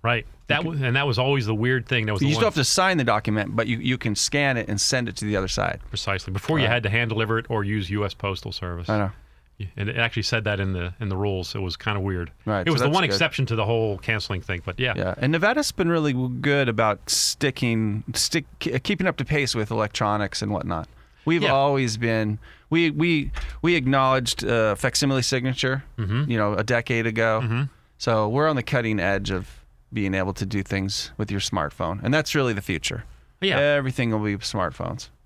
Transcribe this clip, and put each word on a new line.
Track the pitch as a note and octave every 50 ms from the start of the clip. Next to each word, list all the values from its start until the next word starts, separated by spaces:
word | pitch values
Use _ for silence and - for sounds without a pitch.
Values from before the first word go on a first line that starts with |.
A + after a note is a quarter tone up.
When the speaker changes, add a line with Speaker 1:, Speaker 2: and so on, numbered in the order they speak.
Speaker 1:
Right. | - A#2 A#2+ A2+ - - - - - -
That | D3 D3 E3+
Speaker 2:
You | D#3+
Speaker 1:
was, | E3 D3
and | C3+ B2 A#2+
that | C3+ C#3+
was | C#3+ A#2+ B2
always | B2+ C3+ C#3+ C#3 A2+
the | G#2 A2
weird | G#2+ A2+ B2 C3 B2+ A#2
thing. | - C3 A#2+ A2
That | G#2+ G#2+
was | G2
Speaker 2:
You | C#3+ C#3
Speaker 1:
the | D3+
Speaker 2:
still | - A3+
Speaker 1:
one | G#3+
Speaker 2:
have | G3+
to | D#3 C3
sign | - - - F#3 F#3+ F#3 D#3+
the | B2+
document, | A#2 G#2+ G#2+ - - G#2+ G#2+ G#2 - G#2
but | A2+ A2+ A2+
you, | A#2 A2+
you | - B2+ B2+
can | B2 - A#2+ G#2
scan | - - - - C#3+ C#3+ C#3 C3
it | A#2 G#2+ -
and | G2+ G2+
send | - - - B2+ A#2+ A2+
it | -
to | - G2+
the | G#2 G#2
other | G2 F#2+ F#2
side. | - A2+ G#2 - - - - -
Speaker 1:
Precisely. | - G2+ - - G2 F#2+ - -
Before | F#2 G2+ - - D#3+ D#3
you | C3+
Speaker 2:
Right. | A2
Speaker 1:
had | A#2+ B2
to | A2 G2+
hand | G#2 A#2 A#2+ A2+
deliver | A2 A2 A2 G#2 A2+ A2+
it | A#2 -
or | A#2 G#2+ G#2
use | G2+ G#2+ G#2+ G2 E2+
U | G2+ G#2 G#2
S | G2 -
Postal | - - G2 F#2+ F2+ - -
Service. | F#2 - - F2+ F2 E2+ E2+ -
Speaker 2:
I | A2 G#2+
know. | G2+ F#2+ G2 - - - - - _ _ _
Speaker 1:
Yeah, | _ G#2 E2+ -
and | - G2+ G#2
it | -
actually | - A#2 A#2 - A#2 G#2
said | - - A2+ G#2
that | G#2 G#2 G2
in | G2 F#2+
the, | F#2 F2+ F2 F2+ F2+ -
in | A2+ G2
the | F#2+
rules. | F#2 G2+ G2+ G2 F#2 F2 - -
It | G#2
was | F#2+ F2+ D#2+
kinda | - - A2 G#2 G2+
weird. | F#2+ G2 F#2+ F2+ F2 D#2 - - -
Speaker 2:
Right, | A2 G#2+ G2+ F2+
Speaker 1:
It | E3+
was | D#3+ B2
Speaker 2:
so | B2
Speaker 1:
the | C#3
Speaker 2:
that's | D#3
Speaker 1:
one | F#3+ F#3
Speaker 2:
good. | C#3 G2+
Speaker 1:
exception | G2 E3+ D3+ - - C3+
to | - A#2
the | A2 G#2
whole | G#2 A#2 A2+ A2+ G#2+ G2+ F#2+
canceling | - - A2+ G#2+ - - G2+ F2+
thing, | - - F#2+ F2 -
but | - F2+ -
yeah. | B2+ B2+ G#2+
Speaker 2:
Yeah, | F#2+ F#2+ F#2 - -
and | - C3+
Nevada's | D#3+ E3 E3+ G#3 B3+ D4+ D4 -
been | - - F#3 E3
really | E3+ E3 D3+ D3
w-, | C3 B2 B2+ B2+ B2 B2
good | C3+ C#3+ C#3+ C#3+ C3+ A#2+
about | A2+ G#2+ A2+ G#2+ G#2 - - -
sticking, | - - - - - - D3+ C#3 C3 - - A#2+ A2+ A2+ A2 G#2+ G2+ G#2+ - - B2
stick, | - - - - E3 E3 - - -
k-, | - E3+ A#2+ C3
keeping | - - - E3 F#3+
up | F#3+ - -
to | -
pace | - D3+ D3 C#3 B2 -
with | A#2 G#2+ G#2
electronics | A2+ A2 G#2+ G#2 - - A2+ G#2 G#2 G#2+ G#2 F#2+ - -
and | G#2+ G#2
whatnot. | G#2 F2+ - F2 F2 D#2+ D#2 - - - - - - _ -
We've | D#3 E3 E3+ -
Speaker 1:
Yeah. | F#3
Speaker 2:
always | C#3 C3+ C#3 C#3+ C#3 C#3 C3 A#2 A2
been, | A2 A#2 A#2 A2+ A2 G#2+ G#2+ G#2 G#2+ - - - - _ _
we, | D#3+ E3 E3+ D#3+
we, | D3 D3 E3 F3 E3 D3+ C3+ B2 - - - - - -
we | - E3+ F3
acknowledged, | E3+ B2+ C3 C#3 C3+ C3 C3 C3 C3 B2 A#2+ - - A#2
uh, | G#2+ A#2+ A#2 A2 G#2+ G2+
facsimile | - - C3 - - D3 C#3 C3+ C3
signature, | A#2+ - C#3 B2+ A#2+ C3 B2+ - - B2+ C3 C3+ C3+ - - -
Speaker 1:
Mm-hmm. | A2 F#2+ G#2+ B2 D3 C#3+
Speaker 2:
you | A#2+
know, | A2 G#2 G#2 G#2
a | F#2 G#2+
decade | A#2 B2 A#2 A2+ - B2 A#2 A2+
ago. | A2+ A2 A2+ A2+ A2+ A2 A2 A2+
Speaker 1:
Mm-hmm. | A2 A2+ A#2+ C#3+ C3+ - - _ _ _
Speaker 2:
So | _ - - A2+ A2 G#2+ G#2+
we're | A2+ C#3 D3+ D#3+
on | D3+
the | C3 A#2
cutting | - - B2+ A#2 A2 G#2+ G2+
edge | E2+ F#2+ G2 G2 G2 -
of | F#2+ F2+ F#2 - - - - - _ _ _ _ -
being | A2+ G2+ G2 F#2+
able | F#2+ F#2 F#2+ F#2
to | - G2+
do | F#2+ G2+ G2+
things | F#2+ - G2 G2 F#2+ G2 G2+ - - - -
with | - A2 G#2
your | G2+ G2+
smartphone. | - - - F#2 D2+ D2 - - F2+ E2 F#2 G2+
And | E2 A2
that's | C#3 D#3 D3+ - -
really | D3+ C3+ B2
the | A2 G2
future. | - - F#2 D#2 - - - - - - - - - _ _ _
Speaker 1:
Yeah. | F#3+ G3 E3+ -
Speaker 2:
Everything | C#3+ D3 D3 C#3+ C3+ C3 B2+ - B2+ A#2
will | A2 G#2+ G#2
be | G#2 G2+ G2
smartphones. | - - - A2 F#2 E2 - - F2 E2+ E2 - - - - _ _